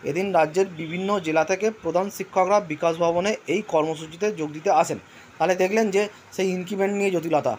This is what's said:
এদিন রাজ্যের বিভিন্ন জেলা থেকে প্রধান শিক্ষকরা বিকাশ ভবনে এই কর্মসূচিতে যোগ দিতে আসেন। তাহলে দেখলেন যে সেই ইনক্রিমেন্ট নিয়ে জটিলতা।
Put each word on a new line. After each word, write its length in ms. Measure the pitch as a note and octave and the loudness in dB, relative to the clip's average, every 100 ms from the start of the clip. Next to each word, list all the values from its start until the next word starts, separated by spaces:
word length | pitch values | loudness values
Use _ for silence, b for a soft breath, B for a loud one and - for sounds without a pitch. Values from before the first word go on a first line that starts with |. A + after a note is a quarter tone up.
এদিন 300 | C#3 D#3 G3 | -4 -2 2
রাজ্যের 340 | F3 D#3 E3 F#3+ | 2 2 2 0
বিভিন্ন 520 | D#3+ D#3+ F3 F#3+ G3+ | -2 -8 -4 -2 -2
জেলা 260 | D#3 D#3 | 0 0
থেকে 260 | D#3 F#3 G#3+ | 2 0 -2
প্রধান 400 | A3 E3 E3+ G3 | -2 -2 -2 -2
শিক্ষকরা 500 | - F#3+ F#3+ F#3 G#3 | -6 -4 0 4 2
বিকাশ 360 | E3+ D3+ E3+ E3 | 2 -2 -2 2
ভবনে 400 | E3+ F3 G3 G#3+ - | 0 2 0 -4 -2
এই 160 | F3+ G#3 | -4 0
কর্মসূচিতে 640 | D#3+ D#3 D#3 D#3+ E3+ G#3 | 0 0 -4 -10 -4 -4
যোগ 200 | F3 D3+ | -2 -6
দিতে 180 | D3+ F3 | -2 2
আসেন। 280 | D#3+ E3 A2+ - B B - | 4 2 -2 -10 B B -2
তাহলে 160 | E3 | 0
দেখলেন 360 | F3+ F#3 G#3+ A3 | 2 2 2 2
যে 180 | F#3+ G#3 B B | 2 -2 B B
সেই 180 | - F#3+ | -4 -2
ইনক্রিমেন্ট 440 | F3+ F3+ G3+ G3 | -2 -4 -2 -2
নিয়ে 160 | G3+ G3+ | 0 0
জটিলতা। 460 | F3 E3 D3+ C3 | 0 0 0 0